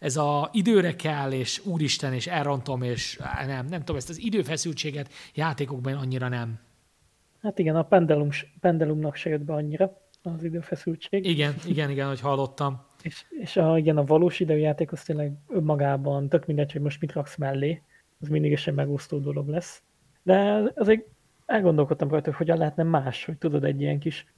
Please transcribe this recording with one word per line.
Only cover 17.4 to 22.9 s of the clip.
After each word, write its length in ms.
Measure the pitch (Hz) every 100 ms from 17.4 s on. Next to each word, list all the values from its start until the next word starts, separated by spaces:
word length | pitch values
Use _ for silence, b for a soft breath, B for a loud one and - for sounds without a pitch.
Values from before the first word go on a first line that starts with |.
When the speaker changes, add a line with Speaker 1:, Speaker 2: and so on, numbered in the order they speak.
| 139 135 143 165 b b _ -
Speaker 2:
az 80 | 147
mindig 240 | 151 147
is 140 | 147 -
egy 80 |
megosztó 440 | 143 143 143 - 147
dolog 300 | 139 143 143
lesz. 340 | 160 - - _ _ _ _
De 400 | 180 190 202 208 214
azért 300 | - 208 220 - _ _ _ -
elgondolkodtam 600 | 220 180 156 143 160 143
rajta, 180 | 151 151
hogy 100 | 143
hogyan 220 | 160 165
lehetne 240 | 151 156
más, 420 | 165